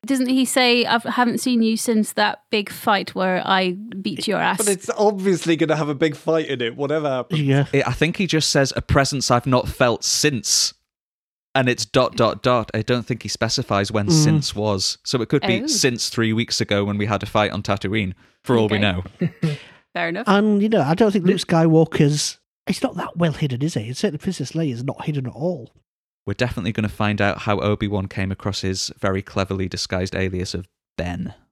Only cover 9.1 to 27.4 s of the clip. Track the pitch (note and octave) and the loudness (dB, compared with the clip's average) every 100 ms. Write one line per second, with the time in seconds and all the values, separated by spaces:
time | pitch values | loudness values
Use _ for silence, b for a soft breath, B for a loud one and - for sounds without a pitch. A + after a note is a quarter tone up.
9.1 | C3+ - A#2+ C3 B2+ - - B2 A2+ - | -2 0 0 2 0 0 0 2 2 -2
10.1 | - D3+ B2+ - - - - _ _ _ | 0 0 0 -2 0 0 -6 _ _ _
11.1 | _ _ _ _ - B2 A2+ - C3+ A#2+ | _ _ _ _ 0 2 0 0 2 2
12.1 | - A2+ - B2+ B2 G#2+ A2 G#2+ B2+ G#2+ | 2 0 2 0 0 0 -4 0 -2 -2
13.1 | A#2+ G2+ - A2+ - B2 G2+ G2+ G#2+ G2+ | -6 -6 -4 -2 -2 0 0 0 0 2
14.1 | D#3+ D3+ D#3 C3+ G2+ G#2+ G2 - - - | 4 4 2 0 -2 -2 0 -2 -4 -4
15.1 | B2 - D3 A#2+ A#2 C#4 B3 C#3 A#2+ - | -2 0 0 2 0 0 0 0 0 -4
16.1 | - A2+ A2 A#2 - A2+ G2+ G2+ G#2 G#2 | 0 0 2 0 -2 0 0 0 -2 0
17.1 | G2+ - A2 G#2 F#2+ G#2 G2+ G2 A2 F#2+ | -2 0 0 0 0 -2 -2 0 -2 -2
18.1 | - b b - A#2+ G#2+ G#2 G#2 F#2 F#2 | -6 b b 0 2 4 2 2 0 -6
19.1 | - F3 - D#3+ D3 - - _ F3 E3+ | -4 -4 -2 -4 -4 -12 -20 _ -6 -4
20.1 | F3 A3 G3 G#3+ G3+ G#3+ A3 C#3 E3+ A3 | -4 2 4 6 4 4 2 2 4 4
21.1 | G3+ E3+ G3+ - E3 E3 D#3+ D#3+ - D3 | 4 2 0 2 4 6 6 4 4 4
22.1 | D3 - - _ _ - - B3+ F#3+ - | 4 -2 -8 _ _ -6 -2 -2 -4 -8
23.1 | - E3+ C#3+ D3 A#2+ D3 D3+ A2 C3 G#3 | -2 -2 0 -2 0 -2 -2 -6 -2 -2
24.1 | D3 - F3+ C3+ D#3+ D#3+ A#2 C3 - - | -2 -6 -6 -6 -2 -2 -2 -6 -6 -4
25.1 | D3 B2 - E3 E3 A2+ _ _ _ _ | -4 -6 -4 -4 -4 -10 _ _ _ _
26.1 | _ - G2+ B2 - A2+ A2 G#2+ - G#2 | _ -8 -2 -2 -2 -4 -2 -4 -2 -2
27.1 | G#2 G2+ - | 2 0 0